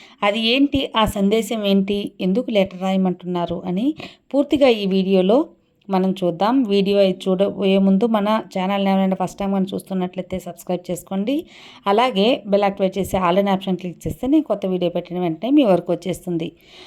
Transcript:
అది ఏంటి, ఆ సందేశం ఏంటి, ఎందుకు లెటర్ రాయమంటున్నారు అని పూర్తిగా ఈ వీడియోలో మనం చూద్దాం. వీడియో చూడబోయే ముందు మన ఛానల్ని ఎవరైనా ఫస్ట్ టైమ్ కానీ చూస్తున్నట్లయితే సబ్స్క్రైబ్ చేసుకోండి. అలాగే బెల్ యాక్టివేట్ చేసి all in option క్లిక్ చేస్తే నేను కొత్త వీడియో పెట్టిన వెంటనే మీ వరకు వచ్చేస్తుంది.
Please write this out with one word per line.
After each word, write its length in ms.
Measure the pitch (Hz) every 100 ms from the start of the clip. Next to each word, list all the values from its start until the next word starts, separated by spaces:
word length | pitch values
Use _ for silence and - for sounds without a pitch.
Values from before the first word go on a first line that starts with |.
| - -
అది 160 | 202 214
ఏంటి, 520 | 226 254 277 277 269 226
ఆ 100 | 208
సందేశం 600 | 202 196 220 220 226 202
ఏంటి, 460 | 196 196 202 202 -
ఎందుకు 300 | 185 190 254
లెటర్ 300 | 214 190 185
రాయమంటున్నారు 800 | 190 190 185 180 175 180 170 175 185
అని 300 | 180 262 311 - - _
పూర్తిగా 340 | 269 285 294 277
ఈ 180 | 226 202
వీడియోలో 600 | 190 190 190 185 247 339 _ _ _ -
మనం 260 | 190 190 190
చూద్దాం. 400 | 175 165 202 269
వీడియో 460 | 226 202 196 202 196
చూడబోయే 680 | 185 190 185 196 - 196 190
ముందు 280 | 196 196 233
మన 360 | 220 202 220 - 196
ఛానల్ని 320 | 185 202 196
ఎవరైనా 240 | 190 190 185
ఫస్ట్ 160 | 180 -
టైమ్ 120 | 196
కానీ 140 | 196 190
చూస్తున్నట్లయితే 640 | 196 - 190 180 185 180 185
సబ్స్క్రైబ్ 520 | 180 - - 180 180
చేసుకోండి. 540 | 175 - 190 214 285 359 - - - -
అలాగే 560 | 208 254 196 208 269 202
బెల్ 160 | 202
యాక్టివేట్ 340 | 202 196 190 196
చేసి 200 | 190 196
all 280 | 180 185 202
in 100 | 190
option 200 | 190 180
క్లిక్ 320 | 180 165 165
చేస్తే 200 | 151 254
నేను 160 | 311
కొత్త 220 | 302 196 190
వీడియో 260 | 185 175
పెట్టిన 280 | 175 170 180
వెంటనే 300 | 180 160 233
మీ 140 | 302
వరకు 280 | 240 175 165
వచ్చేస్తుంది. 600 | 170 185 170 - 170 165 - _ -